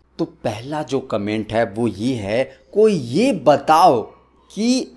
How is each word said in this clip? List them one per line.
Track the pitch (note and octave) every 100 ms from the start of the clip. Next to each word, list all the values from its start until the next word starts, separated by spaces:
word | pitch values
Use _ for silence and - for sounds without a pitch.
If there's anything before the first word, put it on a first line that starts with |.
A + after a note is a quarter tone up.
| _ -
तो |
पहला | E3 - B2+ A2 C3 D3+
जो | D3+ C3+
कमेंट | C3 A2 G2+ A2 G#2
है | A2 A2
वो | G2+ A#2+
ये | F#2 A#2 B2
है, | G2 A2+ C3 - _
"कोई | G3 A3
ये | F#3 A#2 C#3+ B3+ F#3+
बताओ | B2+ C#3 - D#3+ F#3 - - - _ _ _
कि | F#3+ A#3 B3+ -